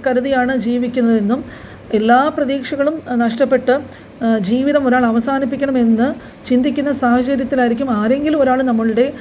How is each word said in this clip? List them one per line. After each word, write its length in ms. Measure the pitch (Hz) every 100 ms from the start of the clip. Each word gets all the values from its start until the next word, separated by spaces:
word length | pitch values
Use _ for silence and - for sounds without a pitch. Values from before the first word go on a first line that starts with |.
| 269
കരുതിയാണ് 500 | 254 269 262 247 262
ജീവിക്കുന്നതെന്നും 840 | 220 247 247 254 233 226 202 262 - - - - -
എല്ലാ 340 | 214 220 247 294
പ്രതീക്ഷകളും, 760 | 302 269 277 254 277 285 311 -
ആ, 60 | 240
നഷ്ടപ്പെട്ട്, 640 | 233 233 262 254 254 269 - - - -
ആ, 140 | 226 226
ജീവിതം 500 | 185 240 277 294 262
ഒരാൾ 180 | 254 240
അവസാനിപ്പിക്കണമെന്ന് 1080 | 226 240 269 262 269 277 254 233 220 254 330 - - -
ചിന്തിക്കുന്ന 440 | 247 277 285 285
സാഹചര്യത്തിലായിരിക്കും 1000 | 262 247 247 254 269 269 262 240 233 269
ആരെങ്കിലും 500 | 214 220 269 294 302
ഒരാൾ 220 | 262 254
നമ്മളുടെ 500 | 262 226 226 226 269 294